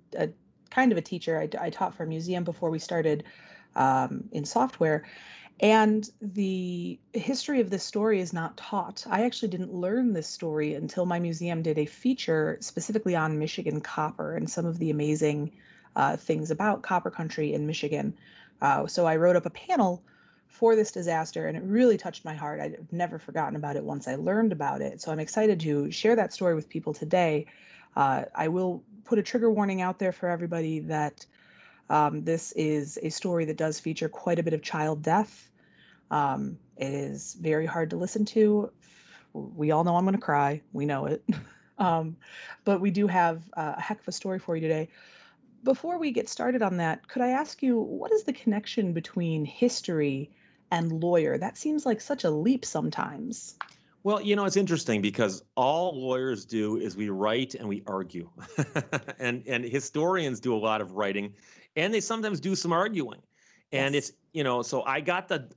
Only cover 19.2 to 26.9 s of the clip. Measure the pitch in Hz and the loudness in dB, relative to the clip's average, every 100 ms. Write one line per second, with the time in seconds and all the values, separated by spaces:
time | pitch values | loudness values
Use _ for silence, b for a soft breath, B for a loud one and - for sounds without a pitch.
19.2 | 175 175 170 - - 349 196 180 - b | 6 4 2 -8 0 2 2 2 -8 b
20.2 | b b b - 226 220 208 190 170 160 | b b b 2 4 6 4 -2 -2 0
21.2 | 160 165 160 160 185 214 254 208 185 - | -2 -4 -4 -4 0 4 6 6 0 -10
22.2 | 160 156 147 151 147 - 160 170 175 160 | -10 -8 -6 -6 -8 -10 -8 -4 -2 -4
23.2 | - - 147 151 143 143 147 143 127 135 | -8 -4 -2 -2 -4 -4 -4 -6 -6 -4
24.2 | 156 208 226 165 143 139 139 - - 156 | 0 2 2 2 -2 -2 -4 -6 -6 -4
25.2 | 156 - 214 185 160 147 143 - 214 226 | -2 2 4 4 2 0 0 0 4 4
26.2 | 190 - 180 160 151 160 160 | 2 0 2 2 -2 -6 -6